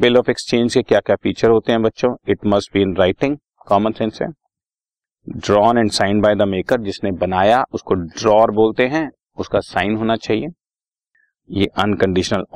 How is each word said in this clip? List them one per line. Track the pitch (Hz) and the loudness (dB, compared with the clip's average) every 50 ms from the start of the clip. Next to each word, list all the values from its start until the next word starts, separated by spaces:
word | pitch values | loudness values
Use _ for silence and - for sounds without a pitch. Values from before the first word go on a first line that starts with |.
bill | 101 123 120 127 | 2 4 4 4
of | 120 - | 2 2
exchange | 123 - - - - 120 117 120 - | -2 -4 -4 -2 0 0 0 2 0
के | 131 117 | 0 0
क्या | - 117 104 | 2 2 0
क्या | - - 101 | 2 0 -2
फीचर | 95 - 110 95 - - 113 | -2 -2 -4 -2 0 2 2
होते | 113 110 101 - 120 | 2 2 2 0 0
हैं | 113 110 | 0 0
बच्चों। | 110 - - - 123 123 - _ - | -2 -2 -2 -2 -2 -2 -4 _ -4
It | 107 - - | -4 -2 0
must | 107 101 101 101 - - | 0 0 0 0 -2 -2
be | 101 98 | 0 0
in | 95 92 | 0 0
writing, | 82 95 90 95 - - 135 147 147 _ _ _ _ _ | 0 0 0 0 0 -2 -4 -4 -4 _ _ _ _ _
कॉमन | - 104 98 104 110 113 | -2 0 0 0 0 -2
सेंस | - 113 110 - - - | -4 -6 -6 -6 -6 -8
है। | 170 151 _ _ _ _ _ _ _ _ _ _ _ _ _ _ _ _ _ _ - - 76 | -8 -8 _ _ _ _ _ _ _ _ _ _ _ _ _ _ _ _ _ _ -16 -14 -8
Drawn | 82 - 101 104 104 113 117 120 | -2 2 2 4 4 4 4 2
and | 113 104 - | 0 0 0
signed | - 104 98 101 104 101 | -2 -2 0 0 2 2
by | 107 107 | 2 2
the | 101 104 | 2 0
maker, | 98 95 92 90 - 131 127 | 0 0 -2 -2 -2 -2 -4
जिसने | 113 98 95 - - 101 | -4 -6 -8 -6 -6 -6
बनाया | 92 82 92 90 92 92 95 104 117 127 131 - - | -4 -4 -4 -4 0 0 2 2 2 2 0 -4 -6
उसको | 113 - - 101 | -8 -4 -4 -4
ड्रॉअर | 95 87 82 - - 113 110 104 107 113 113 | -4 -4 -6 -8 -4 0 2 4 4 4 2
बोलते | 107 104 110 110 110 - 127 | 2 2 0 2 2 0 -2
हैं, | 127 143 160 156 139 - _ _ _ _ | -2 -2 -4 -6 -6 -10 _ _ _ _
उसका | - 92 - - 104 | -12 -8 -4 -4 -4
साइन | 98 - - - - 101 156 | -4 -4 -4 -4 -2 -2 -2
होना | 110 113 110 113 | -2 -2 -2 -4
चाहिए। | 113 - - 113 110 131 156 175 _ _ _ _ _ _ _ _ _ _ _ _ _ _ _ _ _ _ - | -4 -4 -4 -4 -4 -4 -6 -12 _ _ _ _ _ _ _ _ _ _ _ _ _ _ _ _ _ _ -8
ये | 92 95 98 | -4 -2 -2
अनकंडीशनल | - - - 95 104 101 87 - 95 92 92 92 - - 95 90 - - | -2 -2 -2 -2 -2 -2 0 0 0 0 0 -2 -2 -4 -6 -6 -4 0